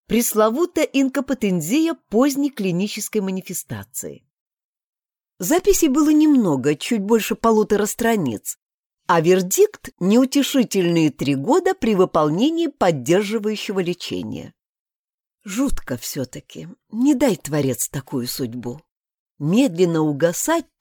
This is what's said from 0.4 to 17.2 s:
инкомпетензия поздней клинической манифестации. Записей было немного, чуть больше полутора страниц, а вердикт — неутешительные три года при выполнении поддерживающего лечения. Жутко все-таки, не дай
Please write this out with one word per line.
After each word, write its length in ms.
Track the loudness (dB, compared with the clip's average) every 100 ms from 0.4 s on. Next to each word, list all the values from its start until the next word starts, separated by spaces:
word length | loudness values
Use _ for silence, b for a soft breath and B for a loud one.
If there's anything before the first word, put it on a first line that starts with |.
| 2 2 -2 0 0
инкомпетензия 1080 | 0 0 -2 -4 -2 -2 -2 0 0 0 -2 _
поздней 400 | 2 2 0 -4
клинической 720 | -2 -2 -2 -4 -6 -6 -4
манифестации. 1040 | -4 -6 -8 -12 -10 -12 -12 -14 -14 -16 _ _ _ _ _ _ _ _ _ _ _ -8
Записей 520 | 0 2 2 2 2
было 200 | 2 4
немного, 680 | 4 6 4 2 0 0 -2
чуть 260 | -2 -2
больше 340 | 2 0 0 -2
полутора 500 | 2 2 2 0 -2
страниц, 720 | -2 -2 0 -2 -6 -10 -14 _ _ _ _ 0
а 160 | 2
вердикт — 680 | 4 2 2 2 2 0 -18 -4
неутешительные 1120 | 2 4 4 2 0 0 0 0 2 2 2
три 240 | 0 -2 -2
года 400 | 2 2 2 -2
при 180 | 0
выполнении 760 | 2 2 2 0 2 0 0 -4
поддерживающего 1120 | 0 0 0 0 0 0 -4 -4 -6 -6 -4
лечения. 760 | -4 -6 -8 -8 -8 -10 -14 -20 _ _ _ _ _ _ _ _
Жутко 540 | -8 -4 -2 -2 -4 -8
все-таки, 720 | -8 -8 -8 -12 -18 -18 -18 -20 _
не 240 | 0 2
дай 220 | 4